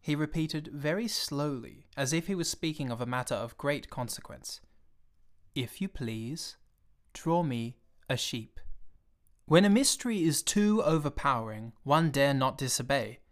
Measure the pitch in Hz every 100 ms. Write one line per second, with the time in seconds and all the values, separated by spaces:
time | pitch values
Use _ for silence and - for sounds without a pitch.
0 | - 147 151 160 160 156 156 147 147 180
1 | 233 - - 143 147 131 113 - - -
2 | 131 165 160 190 165 - 165 156 135 117
3 | 123 127 123 117 113 - 143 151 - -
4 | 123 - - - - - - _ - _
5 | _ _ - - - - 120 - 196 -
6 | 117 113 113 165 - - - _ _ _
7 | _ - 160 170 160 120 117 - _ -
8 | - 131 - 120 107 - - - - -
9 | _ _ _ _ - 160 202 208 269 -
10 | 247 214 165 151 - 208 208 214 151 160
11 | 147 - 143 127 110 107 117 - 139 151
12 | 165 139 139 139 131 - 131 - 131 143
13 | 107 120 _